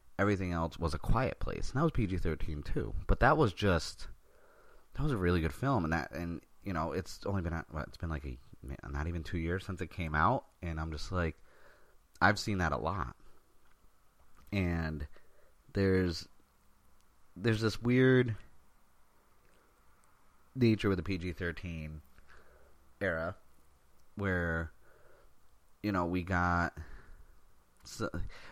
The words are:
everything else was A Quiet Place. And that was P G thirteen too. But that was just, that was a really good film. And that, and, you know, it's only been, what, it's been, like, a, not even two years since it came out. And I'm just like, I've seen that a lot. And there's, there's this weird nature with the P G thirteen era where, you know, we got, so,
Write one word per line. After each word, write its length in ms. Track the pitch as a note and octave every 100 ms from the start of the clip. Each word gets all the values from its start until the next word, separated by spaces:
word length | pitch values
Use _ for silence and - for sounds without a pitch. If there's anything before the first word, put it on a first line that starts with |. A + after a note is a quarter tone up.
| - -
everything 340 | G2+ G2 F#2
else 260 | E2+ E2 -
was 140 | D#2+
A 60 | D2+
Quiet 420 | - A2 B2+ -
Place. 300 | - G1+ -
And 80 | C#3
that 60 |
was 80 | D#3+
P 140 | - G2
G 100 | F#2
thirteen 460 | E2+ D#2 - D2+
too. 320 | - - A1+ - -
But 140 | -
that 160 | B2+ D#3
was 160 | A#2
just, 560 | - G2+ E2+ - - - - - - - - - - -
that 80 | -
was 100 | D3+
a 40 | A2+
really 240 | F2 F2
good 140 | D#2
film. 300 | - C3 B2
And 80 | D#2+
that, 180 | E2 -
and, 300 | D#2 E2+ E2 - -
you 80 | G2
know, 200 | E2 E2
it's 280 | D#2+ - -
only 180 | G2+ G2
been, 220 | E2 E2 -
what, 160 | D#2 -
it's 100 | -
been, 140 | E2+
like, 140 | D2+
a, 140 | C2+ B1+ - - C2 C2 -
not 160 | C#2 E2
even 160 | E2+
two 160 | D#2 F2
years 260 | D#2+ F#2
since 160 | - F#2+
it 100 | F2+
came 240 | - D#2+
out. 300 | D2+ F2+ C3 - -
And 180 | E2+ D#2+
I'm 120 | E2
just 220 | D#2 -
like, 240 | F2+ E2 - - - - - - - _ -
I've 180 | F#2+ G#2
seen 200 | A2 F#2+
that 140 | E2+
a 40 | C2
lot. 380 | D2+ F#2+ B1 - - - _ - - - - _ - _ - - -
And 540 | G2 F2 E2 D#2+ D2+ D2+ - - - - - -
there's, 540 | G2+ G2 F#2 F2+ E2 - - - _ _ - - - - - - F2
there's 240 | A2 A2
this 200 | A2 -
weird 540 | A#2+ B2+ C3 B2+ B2 G#2 - - - - - _ - _ _ _ - - _ _ - - - _ - _ - C3
nature 320 | A#2 G#2+ G#2
with 100 | F#2
the 60 |
P 140 | E2+ F#2
G 140 | F2+
thirteen 720 | E2 F2 E2 F2+ E2 D#2 D2+ - - - - - - - - - -
era 360 | G2 D#2+ E2+ - - - - - _ - - -
where, 560 | G2 F2+ E2+ E2 D#2+ - - - - - - - - - _ -
you 100 | G#2
know, 140 | F#2+ F2
we 180 | F2+
got, 520 | F2 F2+ F2 F2 E2+ - - - - - - - - - _ -
so, 260 | - - G#2+ F2+ - - -